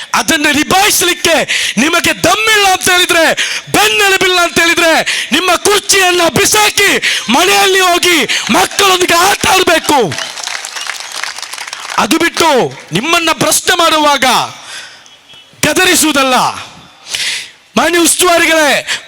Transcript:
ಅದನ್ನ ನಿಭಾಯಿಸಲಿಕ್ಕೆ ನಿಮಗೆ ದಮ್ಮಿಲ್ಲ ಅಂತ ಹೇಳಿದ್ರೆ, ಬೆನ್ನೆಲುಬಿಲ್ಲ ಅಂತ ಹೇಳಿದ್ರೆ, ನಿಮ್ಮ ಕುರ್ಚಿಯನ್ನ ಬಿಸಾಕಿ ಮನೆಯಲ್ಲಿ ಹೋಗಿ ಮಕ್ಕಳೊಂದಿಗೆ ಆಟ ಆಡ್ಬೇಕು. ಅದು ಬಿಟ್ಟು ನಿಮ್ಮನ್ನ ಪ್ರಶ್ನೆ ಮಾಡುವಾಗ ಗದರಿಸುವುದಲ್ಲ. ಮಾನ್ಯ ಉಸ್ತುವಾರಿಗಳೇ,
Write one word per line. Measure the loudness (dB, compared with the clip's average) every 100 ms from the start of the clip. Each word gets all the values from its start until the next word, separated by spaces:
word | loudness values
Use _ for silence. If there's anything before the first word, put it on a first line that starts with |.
| -4
ಅದನ್ನ | -4 0 0 0
ನಿಭಾಯಿಸಲಿಕ್ಕೆ | 0 0 2 2 2 0 0 0 0 0 -4 -4 -2
ನಿಮಗೆ | 0 0 -2 0
ದಮ್ಮಿಲ್ಲ | 0 0 2 2 2
ಅಂತ | 2 2
ಹೇಳಿದ್ರೆ, | 2 2 2 2 0 -4 -8 -2
ಬೆನ್ನೆಲುಬಿಲ್ಲ | 0 2 2 2 2 2 0
ಅಂತ | 0 0
ಹೇಳಿದ್ರೆ, | 0 2 2 2 0 -4 -2
ನಿಮ್ಮ | -2 0 0
ಕುರ್ಚಿಯನ್ನ | 2 0 0 2 2 2 0 0
ಬಿಸಾಕಿ | 0 2 0 2 0 0 -2 -4 0
ಮನೆಯಲ್ಲಿ | 0 2 2 2 2
ಹೋಗಿ | 2 2 0 0 0 -4 -2
ಮಕ್ಕಳೊಂದಿಗೆ | 0 0 0 2 2 2
ಆಟ | 2 2 0 0
ಆಡ್ಬೇಕು. | 2 2 0 2 0 0 -4 -10 -12 -10 -10 -12 -12 -12 -12 -12 -10 -10 -12 -14 -14 -14 -14 -8 -4
ಅದು | 0 0
ಬಿಟ್ಟು | 0 0 2 2 0 -6 -6
ನಿಮ್ಮನ್ನ | -4 0 0 0
ಪ್ರಶ್ನೆ | -2 0 0 0 2
ಮಾಡುವಾಗ | 2 2 2 2 2 0 -2 -8 -16 -16 -18 -20 -20 -20 -20 -20 -20 -4 -2
ಗದರಿಸುವುದಲ್ಲ. | 2 2 2 2 2 2 2 0 -4 -12 -20 -20 -20 -12 -8 -6 -8 -12 -20 _ 0
ಮಾನ್ಯ | 2 2
ಉಸ್ತುವಾರಿಗಳೇ, | 2 2 2 2 2 2 2 0 -2 -8